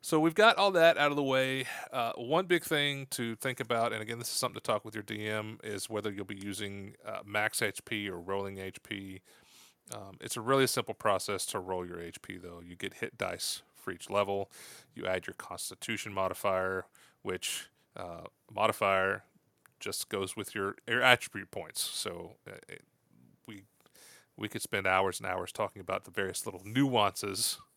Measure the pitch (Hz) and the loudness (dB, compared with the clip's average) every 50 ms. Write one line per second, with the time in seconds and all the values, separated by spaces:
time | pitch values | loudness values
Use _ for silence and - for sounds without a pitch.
0 | - - - 156 156 165 160 - 208 226 - - 196 202 190 175 165 165 165 - | -2 4 4 6 6 6 6 8 8 8 8 8 4 4 6 10 10 10 10 8
1 | 143 147 147 143 143 135 131 131 131 131 131 135 131 - - - - - - 131 | 4 4 4 2 2 4 4 4 4 2 0 -2 -4 -4 -6 -8 -10 -6 -2 -2
2 | 120 117 - - 123 120 147 175 190 175 175 170 - - 165 147 143 143 143 139 | -2 -2 -2 -4 -2 2 2 2 4 4 2 2 4 2 2 2 2 2 0 -2
3 | 139 131 - - 120 117 113 - - 135 123 - 127 113 120 117 113 117 110 110 | -6 -6 -4 -2 -2 -2 -2 -2 -2 -2 -2 -2 -2 0 2 4 4 2 2 -2
4 | 107 107 117 117 120 - - - - 123 - 107 - - 113 104 - 113 107 110 | -4 -6 -6 -6 -4 -4 -2 0 -2 -2 -2 -4 -2 0 0 0 0 -4 -10 -8
5 | 101 101 107 104 107 107 107 107 107 107 113 - - 110 104 98 - - 110 107 | -8 -6 -6 -4 -4 -2 -2 -2 -4 -4 -8 -10 -8 -8 -6 -6 -6 -4 -4 -2
6 | 104 110 101 98 101 95 - 98 95 101 98 98 107 101 98 101 98 98 - - | -2 -2 -4 -4 -8 -8 -8 -8 -8 -8 -6 -6 -6 -6 -6 -10 -12 -12 -14 -14
7 | - 110 104 - - 101 101 104 104 110 - - 117 104 95 - - - 117 107 | -12 -10 -10 -8 -10 -2 0 2 2 2 2 2 0 0 0 -4 -8 -6 -4 -4
8 | 104 101 90 87 85 90 98 98 98 98 98 95 95 95 92 - _ - 110 101 | -2 -2 -4 -6 -4 -2 -2 -2 -2 -4 -6 -6 -8 -8 -10 -12 _ -10 -8 -8
9 | 98 95 95 92 _ _ - - _ _ - - - - _ _ _ - - 113 | -8 -10 -12 -14 _ _ -20 -20 _ _ -20 -20 -20 -20 _ _ _ -10 -8 -8
10 | 101 98 95 - - 107 - 123 110 117 135 135 135 123 - 135 113 - 113 _ | -8 -14 -14 -12 -8 -8 -6 -4 0 2 4 4 4 4 2 -2 -2 -4 -8 _
11 | - 110 101 92 - - 104 92 - - - 107 90 92 95 90 90 87 87 87 | 2 2 2 2 2 -2 -4 -4 -4 -4 -4 -6 -4 -2 -4 -4 -4 -6 -8 -8
12 | 85 85 - - - - 95 90 90 90 87 87 85 87 90 87 - 95 - - | -10 -10 -12 -14 -12 -12 -12 -10 -10 -14 -14 -14 -14 -16 -12 -8 -8 -8 -6 -4
13 | - - - - 98 92 90 - - - - - - _ _ - - - - - | -8 -8 -4 -4 -4 -4 -2 -4 -4 -4 -6 -6 -10 _ _ -12 -8 -8 -8 -8
14 | - - 196 202 202 - 202 - 98 - - - - - - - - _ _ - | -8 0 2 2 4 4 2 -2 -2 -4 -10 -20 -20 -18 -20 -20 -20 _ _ -6
15 | - 92 92 92 - - 92 _ - - 90 87 - - - _ - - 113 101 | -2 0 0 0 -2 -4 -12 _ -12 -12 -10 -8 -8 -10 -10 _ -6 -6 -4 -4
16 | - 110 101 95 95 95 92 - - 101 95 92 92 92 95 95 90 - _ - | -4 -6 -2 0 0 0 0 0 0 2 2 2 2 2 0 -2 -4 -8 _ -20
17 | - - _ _ _ 101 92 - - - - - - - _ _ _ _ _ - | -20 -20 _ _ _ -6 -6 -4 -4 -4 -6 -6 -8 -12 _ _ _ _ _ -12
18 | 95 87 85 82 82 - _ _ _ _ 110 98 104 113 104 - 110 98 98 95 | -12 -10 -10 -12 -14 -16 _ _ _ _ -2 2 4 4 4 4 4 4 6 6
19 | 95 95 98 101 - _ _ _ _ _ _ _ _ - _ _ - - 92 - | 6 4 2 0 -4 _ _ _ _ _ _ _ _ -20 _ _ -8 -6 -6 -6
20 | - _ - 98 98 92 - - 101 - - 110 98 98 98 - _ - 117 120 | -6 _ -2 -2 -2 -2 -4 -6 -8 -6 -4 -2 -2 -2 -2 -6 _ -2 0 4
21 | 127 127 123 120 - - - 101 95 - - - 82 78 - - - - - - | 4 4 2 2 -2 -10 -10 -10 -12 -10 -10 -10 -10 -8 -6 -6 -4 -4 -4 -4
22 | - 98 87 87 87 87 110 _ _ - 98 85 - - - - _ _ _ _ | -6 -6 -6 -8 -10 -12 -14 _ _ -16 -16 -16 -16 -16 -16 -18 _ _ _ _
23 | _ _ _ _ 64 - _ _ _ - 110 101 98 _ _ _ _ _ _ - | _ _ _ _ -20 -20 _ _ _ -16 -16 -16 -16 _ _ _ _ _ _ -20
24 | - - - - _ _ _ - 107 107 - 110 - - - 101 98 95 92 95 | -20 -20 -20 -20 _ _ _ -6 -6 -6 -4 -6 -6 0 0 2 4 6 6 6
25 | 98 95 90 - - - 92 92 90 90 - - 110 98 - 104 92 85 95 95 | 6 4 0 -2 -4 -4 -2 -2 -4 -6 -2 -2 -2 -2 -2 -8 -4 -2 -2 -4
26 | - - 87 - 98 95 90 - - 107 95 90 87 101 113 123 143 139 127 113 | -4 -4 -4 -2 -2 -2 -2 -4 -6 -6 -8 -8 -10 -2 2 4 4 6 6 6
27 | 104 98 90 - - 104 95 98 - - - - - _ _ | 6 4 4 0 -4 -4 -2 0 0 0 -2 -4 -10 _ _